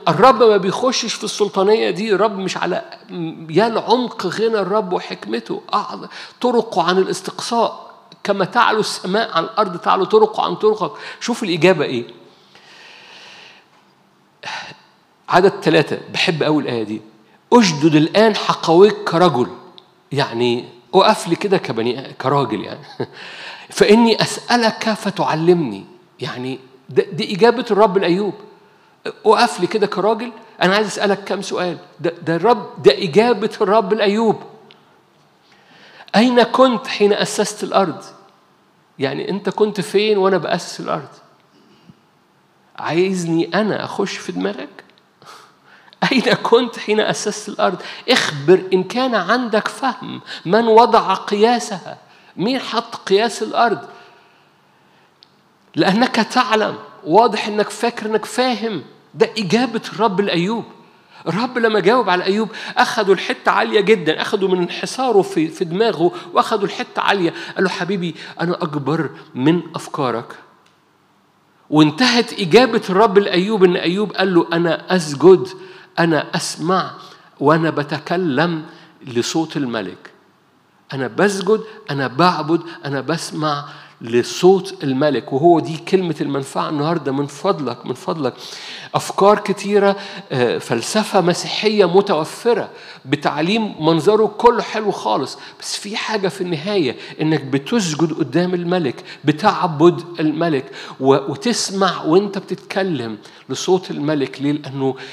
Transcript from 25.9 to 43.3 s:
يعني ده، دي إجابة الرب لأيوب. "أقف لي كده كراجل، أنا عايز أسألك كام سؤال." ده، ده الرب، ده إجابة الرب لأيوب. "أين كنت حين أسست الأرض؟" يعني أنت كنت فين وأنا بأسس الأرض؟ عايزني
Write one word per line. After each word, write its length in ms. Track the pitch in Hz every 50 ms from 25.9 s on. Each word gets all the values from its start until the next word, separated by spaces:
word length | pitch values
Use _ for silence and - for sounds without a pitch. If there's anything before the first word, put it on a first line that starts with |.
| - - _ _ _ _
يعني 380 | 123 - - 127 123 131 131 131 - - - _ _ -
ده، 140 | 131 196 - -
دي 220 | - 143 214 - 208
إجابة 300 | 165 214 240 226 262 247 -
الرب 280 | 202 185 220 214 175 170
لأيوب. 360 | - 165 170 190 214 190 - - - - - _ _ _ _ _ _ _ _ _ _ - - - -
"أقف 340 | 208 214 208 240 220 - -
لي 60 | 175
كده 200 | 165 - 220 202
كراجل، 460 | 190 - 190 175 214 226 214 247 240 - - - - - -
أنا 120 | - 180 196
عايز 120 | 214 220
أسألك 380 | 190 - - 202 202 202 196 202
كام 180 | - 196 202
سؤال." 360 | 190 - 156 127 180 180 156 135 - - _ -
ده، 140 | 147 170 165 -
ده 140 | - 156 165
الرب، 460 | 165 170 233 247 208 170 - - -
ده 200 | 131 196 226 -
إجابة 480 | 202 170 139 196 226 247 233 190 220 214 - -
الرب 340 | 214 185 208 226 214 277 220
لأيوب. 480 | 220 208 196 208 220 233 220 160 - - - - - - - - _ _ _ _ _ _ _ _ _ _ _ _ _ _ _ _ _ _ _ _ - - - - - - - -
"أين 260 | 196 233 254 240 240
كنت 440 | 220 226 - - 262 262 240 190 -
حين 260 | - - - 208 202
أسست 520 | 202 - 175 - - - 208 - - - 196
الأرض؟" 380 | - - 190 196 165 127 - - - - - - _ _ _ _ _ _ _ _ _ _ _ _ _ _ -
يعني 320 | 131 135 139 151 - -
أنت 180 | 185 202 196 196
كنت 320 | 180 - 208 214 202 196
فين 380 | 175 - - 196 214 214 214 196
وأنا 200 | 190 190 190 175
بأسس 420 | 147 - - 175 - - - -
الأرض؟ 280 | - - - 160 135 131 - - _ _ _ _ _ _ _ _ _ _ _ _ _ - _ _ _ _ _ _ _ _ _ _ _ _ _ _ _ _ _ -
عايزني 720 | - 123 151 170 185 196 190 180 170 165